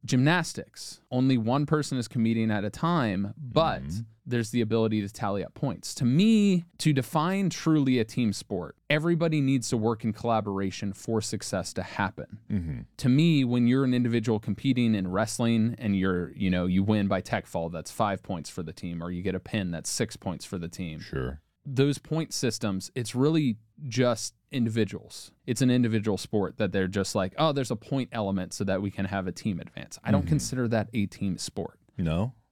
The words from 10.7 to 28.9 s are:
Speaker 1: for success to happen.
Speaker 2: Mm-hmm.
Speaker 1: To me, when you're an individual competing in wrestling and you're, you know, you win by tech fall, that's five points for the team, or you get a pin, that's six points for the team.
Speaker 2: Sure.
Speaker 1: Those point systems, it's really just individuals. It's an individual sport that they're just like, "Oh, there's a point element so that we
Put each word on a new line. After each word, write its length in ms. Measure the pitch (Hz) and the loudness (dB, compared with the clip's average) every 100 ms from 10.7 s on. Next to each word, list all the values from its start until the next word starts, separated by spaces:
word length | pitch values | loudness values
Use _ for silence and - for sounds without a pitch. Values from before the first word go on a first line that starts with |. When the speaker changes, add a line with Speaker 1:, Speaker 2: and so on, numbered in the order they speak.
| - 104 | -4 -8
Speaker 1:
for 280 | 98 - 113 | -8 -2 -2
success 520 | 107 107 - 95 107 | -2 -6 -4 -4 -4
to 80 | - | -6
happen. 560 | 90 - 98 - - 104 _ | -8 -2 -2 -2 -14 -14 _
Speaker 2:
Mm-hmm. 300 | 104 82 64 - - | -4 -2 -8 -10 -4
Speaker 1:
To 100 | 131 | 2
me, 360 | 131 170 151 | 4 6 4
when 220 | 127 123 120 | 2 2 4
you're 180 | 131 | 4
an 100 | 135 | 2
individual 440 | 123 123 117 113 107 | 2 2 0 0 -2
competing 560 | 110 98 139 127 120 | -2 -2 2 2 4
in 160 | 107 92 | 2 2
wrestling 640 | 92 110 - 117 113 110 117 | 0 0 2 2 4 2 0
and 180 | 117 98 | 0 2
you're, 360 | 92 90 85 | 4 2 -2
you 180 | - 95 | -2 0
know, 160 | 90 90 | 2 4
you 160 | 90 | 2
win 260 | 101 107 101 | 4 2 2
by 120 | 95 | 0
tech 260 | - 110 - | 0 -4 -2
fall, 220 | 90 85 | -6 -4
that's 220 | 82 78 | -6 -10
five 320 | - 107 95 | -2 0 0
points 280 | - 90 73 | -4 -8 -8
for 120 | - | -10
the 100 | 80 | -10
team, 300 | - 90 85 | -8 -8 -8
or 80 | 85 | -6
you 120 | 90 | -4
get 120 | 95 | -4
a 60 | 92 | -4
pin, 300 | - 113 92 | -4 -4 -2
that's 200 | 85 - | -4 -6
six 260 | - 113 - | -4 -4 -4
points 280 | - 87 | -8 -8
for 140 | - 95 | -8 -8
the 100 | 82 | -8
team. 320 | - 87 78 | -8 -8 -8
Speaker 2:
Sure. 400 | - 67 64 69 _ _ | -8 -4 -4 -8 _ _
Speaker 1:
Those 340 | - 131 143 135 | -8 0 2 2
point 340 | - 156 160 | -2 -4 -2
systems, 580 | - 123 - 107 95 - | -2 -2 -2 -2 -2 -4
it's 200 | - 113 | -8 -4
really 420 | 120 139 160 143 107 _ _ 147 | 2 4 4 2 -2 _ _ -6
just 480 | 113 123 117 - _ _ | 2 4 2 -4 _ _
individuals. 800 | 139 117 113 101 101 - - - _ - | -2 0 2 0 -2 -12 -18 -18 _ -4
It's 160 | 120 | 2
an 80 | 127 | 4
individual 480 | 123 120 110 104 95 | 4 4 2 2 -2
sport 380 | - 107 95 - | 0 -2 -2 -2
that 140 | 104 | 0
they're 160 | 98 95 | 2 0
just 260 | 98 95 | 0 0
like, 200 | 107 92 - | 0 -2 0
"Oh, 140 | 156 | 0
there's 180 | 139 123 | 0 -2
a 60 | 113 | -4
point 320 | - 139 123 | -4 -4 -2
element 400 | 120 101 98 90 | -2 0 -2 -4
so 120 | - | -4
that 180 | 101 95 | -2 0
we 80 | 101 | -2